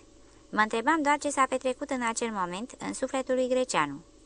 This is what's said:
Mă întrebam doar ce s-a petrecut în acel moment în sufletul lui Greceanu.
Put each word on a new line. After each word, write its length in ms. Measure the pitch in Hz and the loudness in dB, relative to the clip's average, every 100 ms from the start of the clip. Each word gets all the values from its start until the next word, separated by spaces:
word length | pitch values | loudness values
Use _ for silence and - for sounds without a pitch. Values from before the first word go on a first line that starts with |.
| - - - - - | -20 -20 -20 -20 -6
Mă 120 | 202 | 2
întrebam 420 | 214 226 240 330 | 2 2 2 2
doar 160 | 285 294 | 2 2
ce 120 | 294 | 0
s-a 160 | 277 262 | 2 2
petrecut 420 | - 262 254 285 | 2 -2 -4 -4
în 120 | 262 | -2
acel 280 | 233 226 233 | -2 -2 -4
moment 440 | 208 175 180 240 - | -2 -4 -4 -8 -10
în 140 | - | -8
sufletul 400 | 302 262 269 254 | -6 -4 -4 -2
lui 140 | 254 254 | 0 2
Greceanu. 520 | 254 254 170 147 143 - - | 0 2 2 0 -2 -14 -20